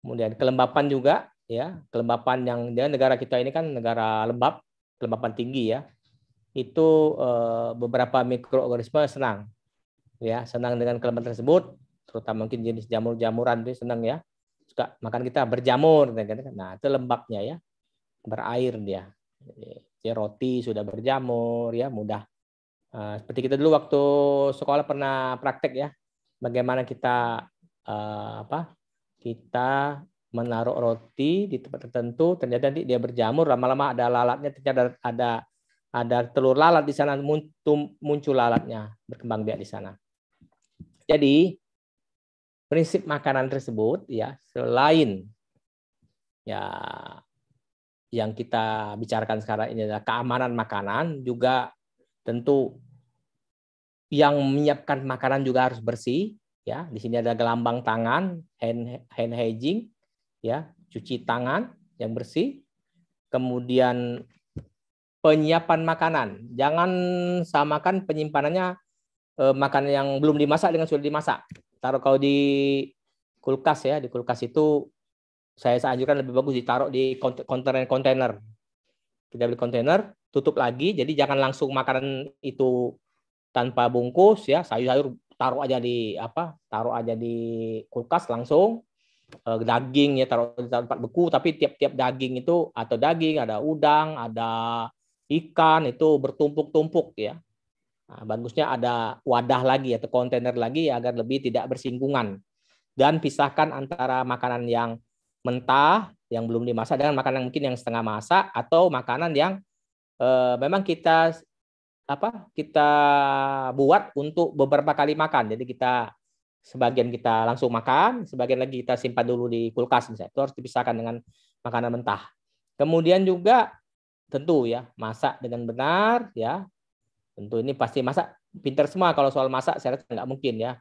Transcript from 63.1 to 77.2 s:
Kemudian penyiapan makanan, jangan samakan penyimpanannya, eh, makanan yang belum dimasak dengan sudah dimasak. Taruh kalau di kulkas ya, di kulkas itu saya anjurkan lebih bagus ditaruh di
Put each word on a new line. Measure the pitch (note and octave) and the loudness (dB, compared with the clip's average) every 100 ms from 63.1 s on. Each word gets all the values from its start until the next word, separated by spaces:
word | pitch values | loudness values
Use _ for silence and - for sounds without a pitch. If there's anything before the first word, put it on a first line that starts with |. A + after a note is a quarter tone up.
| _ _ | _ _
Kemudian | C3 B2+ B2 B2 B2+ B2 B2 A#2+ A#2+ - _ _ - - _ _ _ _ _ | -4 -2 -4 0 4 4 2 -4 -6 -12 _ _ -18 -18 _ _ _ _ _
penyiapan | D#3+ D#3 D3+ E3 E3+ E3 | 4 6 4 2 2 0
makanan, | E3 E3 E3 D#3+ A2+ G2 A#2 A#2+ | 2 0 2 0 -2 -8 -14 0
jangan | C3+ D#3+ F3 F#3 F3+ F3+ F3 F3+ | 0 2 2 2 0 0 0 -2
samakan | E3+ D3+ D3+ D3+ F#3 F#3+ F#3+ | 0 0 2 0 0 -2 -2
penyimpanannya, | D#3 D3+ D3 D3 F3+ F3+ F#3 _ _ _ _ _ - | -4 -2 0 0 0 -2 -6 _ _ _ _ _ 2
eh, | C3+ | 2
makanan | C3+ C#3 C#3 C#3+ | 4 2 2 2
yang | C#3 C#3 C#3 | 0 0 2
belum | D3+ D3 | 2 4
dimasak | D3 D#3 F#3+ | 2 4 2
dengan | E3 D#3+ | 0 0
sudah | D3 | 0
dimasak. | C#3+ D3+ D#3 B2 _ - _ _ | 0 -2 -2 -4 _ -20 _ _
Taruh | B2+ C3 | -4 0
kalau | C#3 C3+ | 4 4
di | C#3 C#3 C#3+ C#3 C#3 C#3 C3+ _ _ _ _ _ | 4 4 4 2 2 0 -2 _ _ _ _ _
kulkas | - C3+ D#3 D3+ | -4 0 0 0
ya, | C3 D3 | 0 -2
di | B2+ | -4
kulkas | A#2+ A#2+ A#2+ | -6 -4 -4
itu | A#2+ C#3 D#3 D3 - _ _ _ _ _ _ | -2 2 2 2 -2 _ _ _ _ _ _
saya | _ B2 B2 | _ 0 0
anjurkan | C3 B2+ C3 C#3+ | 0 -2 0 0
lebih | C3 | 0
bagus | B2 C#3+ B2+ | 0 0 -2
ditaruh | A#2+ B2 C#3 | 0 -2 0
di | C3 C3 C3 | 0 -2 0